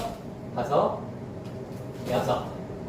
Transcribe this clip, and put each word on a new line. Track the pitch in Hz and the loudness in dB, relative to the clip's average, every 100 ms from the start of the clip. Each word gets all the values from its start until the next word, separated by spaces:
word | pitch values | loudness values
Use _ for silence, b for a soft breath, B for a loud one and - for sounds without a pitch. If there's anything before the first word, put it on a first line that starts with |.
| 226 - - - - | 2 -4 -8 -8 -6
다섯, | - - 127 123 - - - - - - - - - - - - | -2 4 6 6 4 -4 -6 -6 -8 -6 -8 -6 -6 -6 -4 2
여섯, | 123 - 120 - - - - | 4 4 2 0 -6 -6 -6